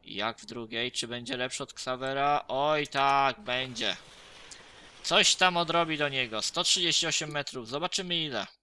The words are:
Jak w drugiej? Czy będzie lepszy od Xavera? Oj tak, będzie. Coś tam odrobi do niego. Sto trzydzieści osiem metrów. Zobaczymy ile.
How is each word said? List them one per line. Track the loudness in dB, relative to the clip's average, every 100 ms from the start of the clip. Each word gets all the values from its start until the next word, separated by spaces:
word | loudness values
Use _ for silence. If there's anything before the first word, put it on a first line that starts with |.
Jak | -12 -4 -4 -4
w | -12
drugiej? | -10 -6 -4 -4
Czy | -4 -6
będzie | -8 -6 -4
lepszy | -4 -6
od | -10
Xavera? | -8 -6 -4 -4 0 2 2 0
Oj | 0 2 2 0
tak, | 2 4 6 4 0
będzie. | -4 -4 -4 -4 -4 -4 -10 -20 -20 -20 -20 -20 -20 -20 -20 -10
Coś | 2 6 6
tam | 6 4 4
odrobi | 2 2 2 0
do | 0
niego. | 0 -2 -2
Sto | -4 -2
trzydzieści | 2 2 2 2 2
osiem | -2 -2
metrów. | -4 -6 -8 -6
Zobaczymy | -4 -4 -4 -2 -4
ile. | -2 -4 -6 _